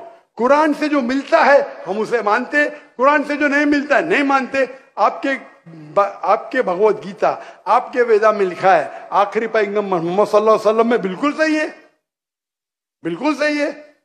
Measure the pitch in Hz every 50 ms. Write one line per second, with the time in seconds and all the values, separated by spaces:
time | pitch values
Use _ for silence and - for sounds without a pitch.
0 | - - - - _ _ _ - 220 254 277 294 311 320 285 - 302 302 294 285
1 | 247 233 262 277 262 - 320 330 - 302 285 277 - - - - - 165 190 214
2 | 214 - 220 240 202 208 208 240 247 240 - 294 294 302 - - - _ _ -
3 | 247 277 294 302 285 294 294 285 302 285 269 285 302 294 294 285 262 - 277 226
4 | 175 156 190 262 285 277 277 269 262 - - 269 262 254 - - _ _ - -
5 | 202 254 285 - - 277 269 240 185 - - _ _ 165 160 160 156 151 160 196
6 | 202 - - - - 175 202 226 - - - 262 233 190 180 175 214 220 202 -
7 | - 190 196 - 196 165 139 - - - - - - 185 208 247 254 233 - 254
8 | 240 233 226 202 214 220 208 208 196 185 175 147 143 190 185 160 139 - - -
9 | - - 170 180 202 202 - 202 226 220 220 226 214 202 202 208 202 196 190 170
10 | 160 170 180 196 208 208 - 208 214 220 220 208 - 202 220 220 226 233 240 220
11 | 180 190 185 175 262 285 285 302 311 311 302 311 311 - - - - _ _ _
12 | _ _ _ _ _ _ _ _ _ _ _ _ _ _ _ _ _ _ _ _
13 | - 165 170 165 247 302 302 254 294 302 294 294 285 311 294 - - - _ _
14 | _